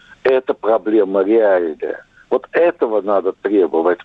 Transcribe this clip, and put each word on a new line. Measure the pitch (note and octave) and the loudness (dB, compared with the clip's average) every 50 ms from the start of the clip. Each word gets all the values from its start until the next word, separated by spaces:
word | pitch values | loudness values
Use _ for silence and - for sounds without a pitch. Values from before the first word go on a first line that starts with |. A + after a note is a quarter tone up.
| _ - - _ - | _ -20 -14 _ 0
Это | B2+ C3 C3 - - - | 0 0 0 0 -4 -6
проблема | - - G#2 A2+ A2 - G#2+ G#2+ A2 G2 F#2+ G2 G2+ F#2+ | -4 -2 0 0 0 0 0 2 2 2 2 0 0 0
реальная. | G2+ A2+ A2+ A2 G2+ F#2+ F2+ F2 D#2+ D2+ - - D2+ - - - _ _ _ _ - | 2 2 2 4 4 2 2 0 -4 -6 -8 -8 -10 -10 -10 -14 _ _ _ _ -4
Вот | A#2+ C3 - - | -4 -4 -4 -2
этого | - E3+ E3 F3 E3 - C#3+ A#2+ G#2+ G#2 | -2 0 0 0 0 -2 -4 -2 -2 -2
надо | F#2 G2+ G#2 F#2+ E2+ F#2+ | -2 0 -2 0 0 -2
требовать, | F#2 _ - G2+ G#2 G2+ F2 D2+ - D#2+ E2 F2 F2 - - | -6 _ -4 -2 0 2 0 2 0 0 0 0 -2 -2 -4